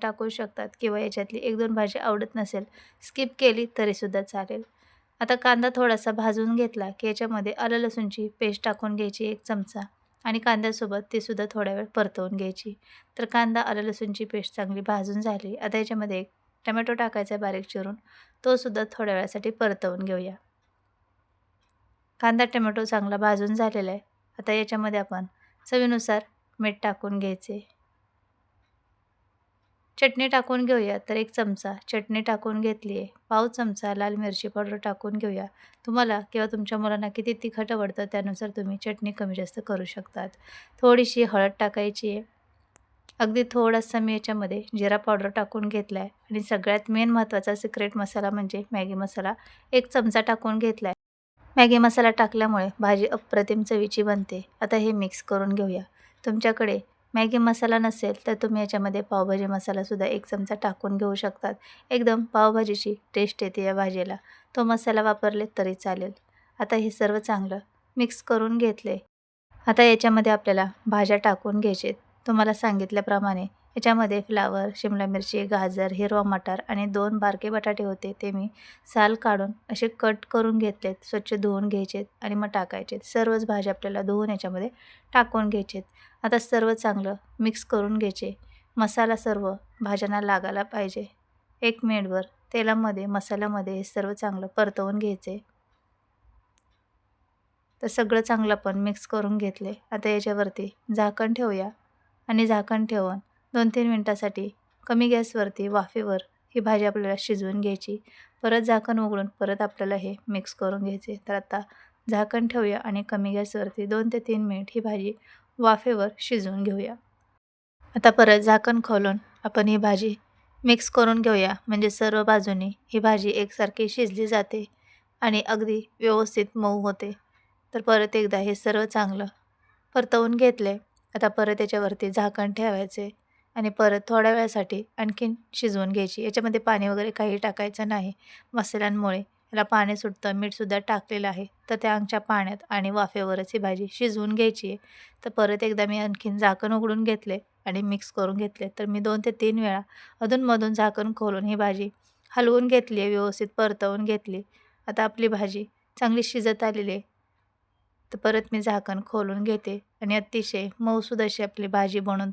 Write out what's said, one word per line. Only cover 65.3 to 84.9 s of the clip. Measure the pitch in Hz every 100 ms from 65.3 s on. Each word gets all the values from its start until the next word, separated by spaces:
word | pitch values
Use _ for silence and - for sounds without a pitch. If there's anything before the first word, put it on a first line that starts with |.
| 208 214 -
तरी | 190
चालेल. | 185 196 185 190 196 _ _ _ -
आता | 254 226
हे | 220
सर्व | - 208 214
चांगलं | 208 208 196 190 - _ _ -
मिक्स | 240 -
करून | - 226 226 233
घेतले. | 233 214 - 190 - _ _ _ _ - -
आता | 220
याच्यामध्ये | 240 226 233 220 220
आपल्याला | 208 208 190 190 - 220
भाज्या | 208 202 208
टाकून | 208 190 208 208
घ्यायचे | 214 185 -
आहेत. | 196 _ _ -
तुम्हाला | 220 214
सांगितल्याप्रमाणे | 208 226 196 190 202 202 202 202 185 196 - _ 240
याच्यामध्ये | 233 226 214 208
फ्लावर, | 202 208 196 196 202 202
शिमला | 208 202 196
मिरची, | 196 196 214
गाजर, | 202 202 190 190 190
हिरवा | 185 202 208
मटार | 202 190 190 190 -
आणि | 208 202
दोन | 202 208 214
बारके | 202 196 214
बटाटे | 214 214 208
होते, | 202 190 196 202
ते | 202
मी | 196 208 - - - -
साल | 233 208
काढून | 220 226 202 196 220 -
असे | 220 226 226
कट | 220 220 -
करून | 233 226 220
घेतलेत, | 220 208 190 190
स्वच्छ | - 214 202
धुवून | 214 202 196 208
घ्यायचेत | 202 190 196 202 _
आणि | 208
मग | 208 208
टाकायचेत. | 202 180 196 190 202
सर्वच | - 226 226 226 220
भाज्या | 208 196
आपल्याला | 190 202 202
धुवून | 196 202 214
याच्यामध्ये | 196 185 185 226 - -